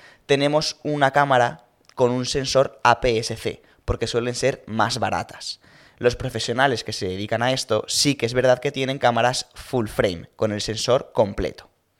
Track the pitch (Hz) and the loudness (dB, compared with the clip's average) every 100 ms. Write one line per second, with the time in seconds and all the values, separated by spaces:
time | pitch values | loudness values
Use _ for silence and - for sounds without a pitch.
0 | - _ - 139 143 151 156 - 147 147 | -20 _ 0 2 2 2 -2 -4 -4 0
1 | 135 143 139 127 120 151 _ _ _ - | 2 2 4 4 2 -2 _ _ _ 0
2 | 123 123 127 143 131 175 160 - 120 117 | 0 0 -2 -4 0 2 2 2 2 4
3 | 127 113 - 110 110 - _ _ - 113 | 2 0 -2 -6 -8 -8 _ _ -8 -4
4 | 113 120 123 120 127 139 - 110 104 113 | -2 -2 -4 -2 -2 -2 -4 -2 0 0
5 | 98 87 - - - - _ - - - | -2 -2 -6 -12 -14 -14 _ -20 -20 -2
6 | 123 - 131 113 - 117 139 113 - - | 0 0 -4 -6 -4 0 0 0 -6 -8
7 | 95 92 107 110 120 131 - 110 - - | -6 -6 -4 -2 0 -2 0 -2 0 0
8 | 143 135 117 123 127 123 143 139 131 139 | 0 0 0 2 4 4 0 -2 -4 0
9 | 123 117 120 139 - - - 127 104 - | 2 4 2 0 -6 -16 -4 -2 0 0
10 | 113 85 - - 110 104 - 104 - 131 | -2 -4 -10 -4 -2 -2 -4 -4 0 0
11 | - - 104 101 80 - - _ _ | 2 0 0 -2 -6 -8 -18 _ _